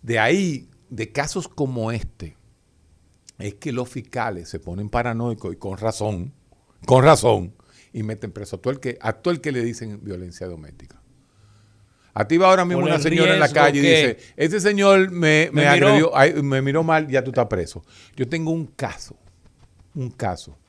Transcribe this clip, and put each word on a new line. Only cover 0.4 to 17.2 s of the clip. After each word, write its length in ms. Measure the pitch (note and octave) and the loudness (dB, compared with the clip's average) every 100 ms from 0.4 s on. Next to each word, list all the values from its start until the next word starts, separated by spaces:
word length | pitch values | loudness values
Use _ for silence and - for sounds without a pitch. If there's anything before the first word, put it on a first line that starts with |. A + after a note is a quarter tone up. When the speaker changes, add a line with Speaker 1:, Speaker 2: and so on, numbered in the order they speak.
| F#3 C3+ - _ _ | 0 -6 -12 _ _
Speaker 1:
de 220 | A#2 A2 | -10 -8
casos 360 | C#3 D3 F#3+ D#3+ | -6 -6 -6 -10
como 440 | - C#3 B2 A2 | -6 -6 -4 -6
este, 460 | A#2 - _ E2 _ _ _ _ _ _ _ _ _ - _ | -6 -8 _ -18 _ _ _ _ _ _ _ _ _ -20 _
es 160 | G2+ G2+ | -14 -10
que 160 | D#3 | -10
los 160 | A#2+ B2 | -8 -8
fiscales 640 | - - B2 A2+ F2+ E2+ | -12 -12 -8 -6 -8 -12
se 100 | - | -14
ponen 300 | - F2+ G#2 | -12 -10 -6
paranoicos 640 | A#2+ A#2+ A2+ A#2+ A2 F#2 | -4 -4 -4 -6 -6 -10
y 40 | E2+ | -10
con 200 | G#2 F#2+ | -12 -6
razón, 560 | A2 - G#2+ F#2+ A2 _ _ _ _ _ - | -6 -4 -6 -6 -10 _ _ _ _ _ 2
con 180 | C3 | 6
razón, 500 | C#3+ D3 B2 G#2 F2+ - _ _ _ | 8 6 4 2 -2 -14 _ _ _
y 80 | A2+ | -10
meten 280 | G#2+ A2 G#2+ | -10 -10 -12
preso 240 | G#2 G2+ G2 | -14 -14 -8
a 60 | |
todo 100 | B2+ | -6
el 60 | C3+ | -6
que, 180 | C3 A#2 | -8 -6
a 120 | A2+ | -8
todo 180 | A2 F3 | -4 -4
el 80 | E3 | -4
que 100 | D#3 | -4
le 120 | B2+ | -4
dicen 360 | A#2 A#2 A2+ G#2 | -6 -6 -12 -12
violencia 440 | G#2 F#2 F2+ - F2+ | -12 -12 -12 -12 -14
doméstica. 520 | E2 D2+ C#2 - - _ _ _ _ _ _ _ _ _ _ _ | -14 -18 -20 -20 -20 _ _ _ _ _ _ _ _ _ _ _
A 140 | G#2 G#2+ | -8 0
ti 100 | E3 | 4
va 120 | F#3 | 6
ahora 160 | F#3 F3 | 4 2
mismo 160 | F3 | 0
Speaker 2:
Por 80 | F3 | 0
Speaker 1:
una 60 | E3 | 0
Speaker 2:
el 40 | |
Speaker 1:
señora 300 | D3 E3 - | 0 2 2
en 60 | - | 4
la 60 | - | 4
Speaker 2:
riesgo 160 | D3+ | 4
Speaker 1:
calle 180 | C#3+ C#3+ | 4 4
y 20 | |
Speaker 2:
que 60 | D#3 | 4
Speaker 1:
dice, 280 | D#3+ C3+ A2 - - | 4 2 -2 -14 -4
"Ese 220 | D#3 G3+ | -2 0
señor 520 | F#3+ G3+ G3 G3 F#3+ | 0 4 6 6 4
me, 380 | F3 D#3 D3+ E3 | 0 2 4 2
me 100 | D3 C#3+ | 2 4
Speaker 2:
me 80 | |
miró. 140 | C#3+ G3+ | 6 6
Speaker 1:
agredió, 300 | D3+ D#3+ C#3 | 4 4 4
ay, 240 | C#3 D3+ | 4 2
me 200 | C#3 C3+ | -2 -2
miró 220 | C#3 D3 | 0 -2
mal, 240 | D#3+ D#3+ D3+ | 0 0 0
ya 160 | C3 | -2